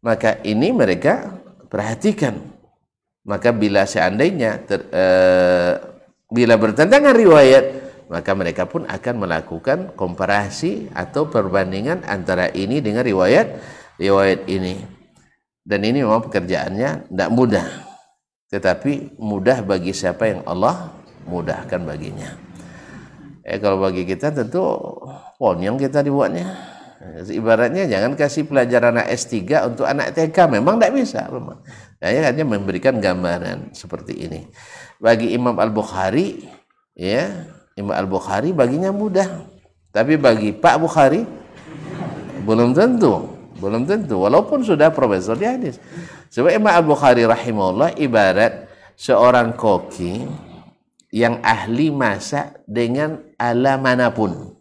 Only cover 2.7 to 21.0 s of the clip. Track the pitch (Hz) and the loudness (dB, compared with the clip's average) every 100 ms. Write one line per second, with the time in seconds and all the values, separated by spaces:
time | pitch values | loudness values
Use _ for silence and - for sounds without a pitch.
2.7 | _ _ _ _ _ - 101 123 117 104 | _ _ _ _ _ -8 0 0 2 2
3.7 | 101 95 107 87 101 160 185 113 104 - | 2 2 0 0 2 0 0 -2 -4 -4
4.7 | 98 - 87 92 92 92 92 90 90 87 | -6 -4 0 2 4 6 6 4 4 2
5.7 | - - - _ _ _ 117 117 113 110 | -2 -6 -20 _ _ _ 2 4 6 4
6.7 | 107 160 269 294 240 214 156 135 131 127 | 2 4 6 6 6 8 10 10 8 6
7.7 | - - - - 85 90 98 87 82 90 | -6 -14 -20 -10 -8 -2 -2 -2 -2 -4
8.7 | - - 95 - 120 95 80 80 82 131 | -4 -6 -8 -6 -6 -4 -4 -4 -8 -2
9.7 | 160 185 - 92 87 92 101 101 - 165 | -4 -4 -6 -6 -4 0 0 -2 -6 -6
10.7 | 202 - - 90 - 156 120 98 95 92 | -6 -10 -10 -6 -4 -2 -2 0 0 -2
11.7 | 95 120 180 - 101 87 92 90 - 98 | -4 -6 -6 -6 -8 -2 -2 -2 -2 -4
12.7 | 139 117 110 127 95 92 147 226 - - | -2 -2 -2 0 2 4 4 2 -4 -16
13.7 | - - _ 95 98 98 90 - 95 92 | -20 -20 _ 0 4 4 2 -2 -4 -4
14.7 | 95 - - _ _ _ _ _ _ - | -8 -14 -20 _ _ _ _ _ _ -4
15.7 | 101 107 135 120 110 110 101 87 87 76 | -2 0 0 2 0 0 -4 -2 -4 -4
16.7 | 95 135 156 - 92 90 117 123 104 82 | -4 -4 -6 -10 -4 0 2 4 2 -2
17.7 | - - - _ _ _ _ _ 101 95 | -12 -18 -20 _ _ _ _ _ -2 -2
18.7 | 90 95 143 - - 110 101 95 131 98 | 0 -2 -6 -8 -10 -6 -2 0 0 0
19.7 | 95 87 95 92 - 113 92 - 87 110 | -2 -2 -4 -6 -2 -4 -4 -6 -2 -2
20.7 | 180 175 - | -2 -10 -18